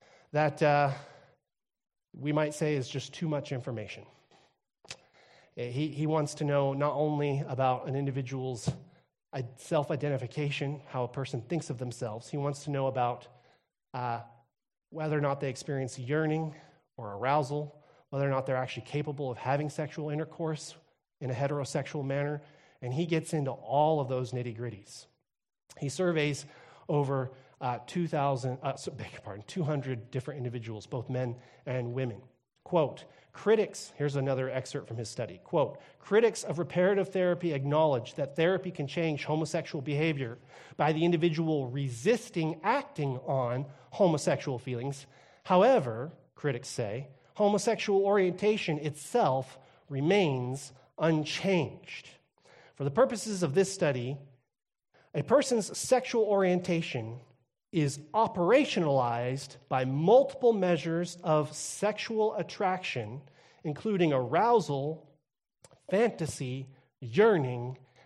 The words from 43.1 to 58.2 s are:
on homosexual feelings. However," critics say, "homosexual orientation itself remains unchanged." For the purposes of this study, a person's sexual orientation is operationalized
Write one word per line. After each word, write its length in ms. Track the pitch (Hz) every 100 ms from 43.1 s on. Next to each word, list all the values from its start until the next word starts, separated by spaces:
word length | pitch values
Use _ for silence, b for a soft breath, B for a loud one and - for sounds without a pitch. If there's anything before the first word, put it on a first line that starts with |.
| 127 -
on 400 | 135 120 127 143 B B
homosexual 680 | - 190 151 - 143 - 123
feelings. 460 | - 120 135 139 - b b b
However," 680 | - 185 226 254 127 110 151 - _ -
critics 320 | 147 131 -
say, 400 | - 107 113 139 b b -
"homosexual 680 | 208 208 - 214 - 196
orientation 720 | 196 202 185 175 208 214 - 151
itself 760 | 151 - - 240 170 131 131 - b b -
remains 840 | 139 147 202 170 131 123 135 - b b -
unchanged." 1120 | 156 160 151 - 190 180 139 - - - - - _ _ b b b -
For 80 |
the 80 | 139
purposes 500 | 143 262 226 220 196
of 120 | 165
this 180 | 151 190
study, 460 | - 160 127 120 139 - _ _ _ _ _ _ b b
a 100 | 156
person's 540 | 139 269 269 233 190 -
sexual 460 | - 254 254 233
orientation 960 | 214 202 185 180 180 165 165 127 110 123 - _ _ _ _
is 240 | 170 143 - -
operationalized 1400 | 214